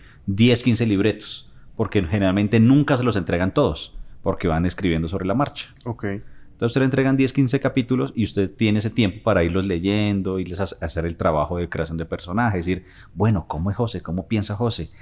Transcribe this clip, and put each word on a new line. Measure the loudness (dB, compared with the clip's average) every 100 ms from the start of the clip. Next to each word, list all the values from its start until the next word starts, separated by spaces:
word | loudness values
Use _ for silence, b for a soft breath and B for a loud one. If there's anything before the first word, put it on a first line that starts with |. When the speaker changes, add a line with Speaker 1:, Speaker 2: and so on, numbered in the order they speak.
| b b -4
Speaker 1:
diez, | 4 6 6
quince | 2 2 2
libretos, | 2 2 0 -6 -14 -16 b b -6
porque | -2 0
generalmente | 0 0 2 2 4 6
nunca | 6 6 4 2
se |
los | 2 0
entregan | 0 0 0
todos, | 2 0 0 -8 b b b
porque | -4 -2 0
van | 0 0
escribiendo | 0 0 0 -2
sobre | -4 -2
la |
marcha. | -2 -2 -4 -16 -14
Speaker 2:
Ok. | -10 -6 -6
Speaker 1:
Entonces, | -6 -10 -18 -18 -4 -2
usted | 2
le | 2
entregan | 2 2 2
diez, | 2
quince | 2 2 2
capítulos | 0 -2 0 0 -2 -2
y |
usted | -2 0 -2 0
tiene | 2 2
ese | 0
tiempo | 0 0 0
para | 0 2
irlos | 2 2 0
leyendo | -2 0 0 0 0 -2 -4
y | -4
les | -4
ha-, | -6 -4 -6
hacer | -4 -4
el | -2
trabajo | 0 0 0 -2
de | -4
creación | -4 -4 -4
de | -6
personajes. | -8 -6 -2 0 0
Es | -2
decir, | -4 B B B 0
bueno, | 2 2 -2
¿cómo | -4 -4
es | -2
José? | -2 -4
¿Cómo | -6 -6 -2
piensa | -4 -2 -2
José? | -2 -2 -8 b